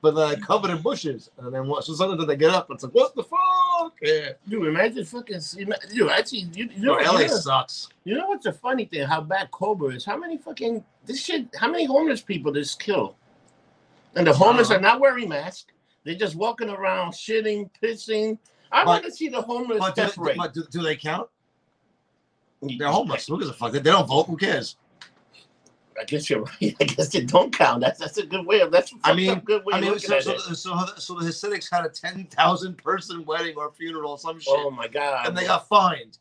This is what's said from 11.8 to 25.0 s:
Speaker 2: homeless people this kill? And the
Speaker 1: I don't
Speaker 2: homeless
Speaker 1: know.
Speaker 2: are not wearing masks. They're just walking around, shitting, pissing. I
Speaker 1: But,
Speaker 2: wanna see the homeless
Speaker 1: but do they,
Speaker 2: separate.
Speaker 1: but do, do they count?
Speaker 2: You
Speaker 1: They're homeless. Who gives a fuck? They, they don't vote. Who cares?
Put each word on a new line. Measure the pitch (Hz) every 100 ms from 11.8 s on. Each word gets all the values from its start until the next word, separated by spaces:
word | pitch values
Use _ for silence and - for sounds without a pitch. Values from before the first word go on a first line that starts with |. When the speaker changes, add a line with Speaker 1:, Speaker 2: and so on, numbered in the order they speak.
Speaker 2:
homeless | 302 277 320 247
people | - 180 143
this | 143 143
kill? | - - 190 101 - _ _ _ _ _ _ _ _ _
And | 175 165
the |
Speaker 1:
I |
don't | 139
Speaker 2:
homeless | 196 240 233
Speaker 1:
know. | 196
Speaker 2:
are |
not | 196 247
wearing | 277 247 214
masks. | 147 160 - - _ _ _
They're | 147
just | 175 208 160
walking | 220 233 220
around, | 190 190 190 180
shitting, | 175 - 220 214 208 196 _
pissing. | 226 226 - 214 220 220 _ _ _
I | -
Speaker 1:
But, | 381 349
Speaker 2:
wanna | 349
see | - 311
the | 247
homeless | 226 240 247 220
Speaker 1:
but | 190
do | 190
they, | 208
Speaker 2:
separate. | 190 165 180
Speaker 1:
but | 175
do, | 143 160
do | 127
they | 160 -
count? | 151 170 - _ _ _ _ _ _ _ _ _ _ _ _ _
Speaker 2:
You | 139 123
Speaker 1:
They're | 143
homeless. | 180 233 139 -
Who | 165
gives | 175
a |
fuck? | - 117
They, | 135
they | 139
don't | 190 113
vote. | 135 165
Who | 160
cares? | 196 180 - - _ _